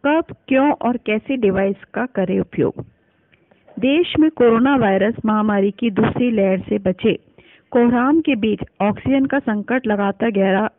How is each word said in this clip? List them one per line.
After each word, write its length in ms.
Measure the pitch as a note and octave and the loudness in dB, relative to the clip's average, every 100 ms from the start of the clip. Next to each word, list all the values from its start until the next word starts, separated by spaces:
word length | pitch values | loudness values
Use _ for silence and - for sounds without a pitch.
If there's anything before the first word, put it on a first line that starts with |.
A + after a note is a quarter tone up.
कब, 300 | C#4 D#4 E4 - - | 0 0 -2 -12 -2
क्यों 220 | C4 C#4+ | 2 2
और 240 | - A#3 A#3+ | 0 -2 -4
कैसे 400 | - G#3+ - C4+ | -4 -6 -4 -2
device 480 | G#3 F#3+ G3 G3 - | 0 0 -2 -4 -8
का 100 | - B3+ | -8 -6
करें 300 | - F#3 F#3+ | -4 -2 -2
उपयोग। 440 | F3 - - - - _ _ _ _ _ _ _ _ - | -4 -2 -2 -4 -16 _ _ _ _ _ _ _ _ -4
देश 360 | B3+ D4 F4 - | 0 0 0 2
में 120 | D#4 | 0
कोरोना 420 | - A#3+ A3+ C4 C#4 | 4 4 4 2 2
वायरस 380 | A3 F#3+ G3 A#3 | 2 2 0 -2
महामारी 460 | A3 G#3+ G#3+ G3+ G3 | -2 0 0 0 0
की 200 | G3 A#3+ | -2 -4
दूसरी 400 | F#3+ A3 - B3 | 0 -2 0 -2
लहर 300 | A3 G3 F#3+ | 0 0 0
से 180 | G3 G#3 | -2 -4
बचे 360 | F#3+ F#3 A3+ - _ _ _ _ _ | -2 -2 -2 -2 _ _ _ _ _
कोहराम 480 | B3+ A#3+ A#3+ B3+ D#4+ | 2 2 2 2 2
के 160 | D#4 B3 | 2 0
बीच 260 | A3 G#3 - _ | -2 -4 -6 _
oxygen 460 | G3+ G#3 - C#4 C4+ | -2 -2 -2 0 0
का 120 | C#4 | -2
संकट 460 | C4 G#3 G3 B3+ A#3 | -2 -4 -2 -4 -2
लगातार 440 | G#3 G3+ G3 A#3 | -2 -2 -2 -2
गहरा 380 | G3 F#3+ F#3+ A3 | 0 0 0 -2